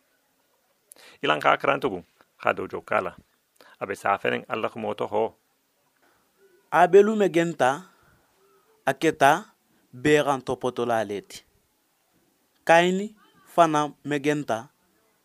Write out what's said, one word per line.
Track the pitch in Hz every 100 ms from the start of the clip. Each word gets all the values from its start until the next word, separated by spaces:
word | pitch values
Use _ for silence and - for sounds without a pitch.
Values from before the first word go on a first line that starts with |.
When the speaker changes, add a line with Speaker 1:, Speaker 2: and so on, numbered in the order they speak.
| _ _ _ _ _ _ _ _ _ - - -
Speaker 1:
Ilang | 147 151
ka | 143
akran | 147 139 139
tugu, | - 92 - _ _ _
ka | 117 95
dojo | 95 90
kala. | - 107 92 - _ _ _ _ _ -
Abe | 101
sa | 98 107 101
afereng | 123 120 -
Allah | 117 113
kumoto | 117 110 104
ho. | 117 104 110 - _ _ _ _ _ _ _ _ _ _ _ _ _
Speaker 2:
Abe | 156 175 190
lu | 202 220
megenta, | 190 160 170 160 127 147 190 _ _ _ _ _ _ _ _ _ -
aketa | 135 160 151 139 165 214 _ _ _ _
beran | 123 143 151 139 131
topoto | - 131 127 123 120
la | 113
leti. | 101 101 - - - _ _ _ _ _ _ _ _ _ _ _
Kaini | - 165 175 190 208 - _ _
fana | _ - 165 151 147 - 139
megenta, | 147 143 147 135 113 135 _ _ _ _ _